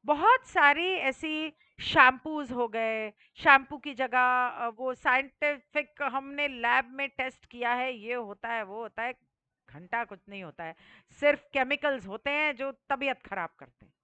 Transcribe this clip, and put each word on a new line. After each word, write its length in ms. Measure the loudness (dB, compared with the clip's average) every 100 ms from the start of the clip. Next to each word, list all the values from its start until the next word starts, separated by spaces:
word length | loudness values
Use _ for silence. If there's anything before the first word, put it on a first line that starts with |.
बहुत 420 | 0 4 6 4 2
सारी 440 | 4 4 4 0
ऐसी 600 | 0 -2 -4 -6 -6 -8 _ _ -10
शैम्पूज 720 | 0 6 6 6 -8 -8 -6
हो 160 | -4 -4
गए, 420 | -2 -2 -2 -6 _ _
शैम्पू 440 | 2 6 6 6 -12
की 160 | -12
जगह, 520 | -4 0 2 2 2 -2
अ, 220 | -2 -6
वो 260 | -4 -8
साइंटिफिक 1080 | -2 2 2 0 _ -2 -2 _ -6 -6 -6
हमने 460 | -4 -4 -8 -6 -6
लैब 360 | -2 2 2
में 240 | 0 -8 -8
टेस्ट 380 | -6 -8 -8 _
किया 260 | -6 -2
है, 200 | -2 -4
ये 220 | -6 -8
होता 340 | -8 -8 -10 -6
है, 140 | -6
वो 200 | -6 -10
होता 200 | -12 -8
है, 120 | -8 -8 _ _ _ _ _
घंटा 340 | -20 -6 -6
कुछ 140 | -6 -12 -16
नहीं 140 | -14
होता 220 | -14 -12
है, 100 | -14 -14 -20 -20 _ 2
सिर्फ 280 | 4 4 _
केमिकल्स 540 | -2 0 0 0 -4 -8
होते 240 | -8 -4
हैं 260 | -2 -2 -2
जो 160 | -8
तबीयत 500 | -10 _ -2 -2 -4 -6
खराब 240 | -8 -8 _
करते 280 | -20 _ _
हैं। 80 | _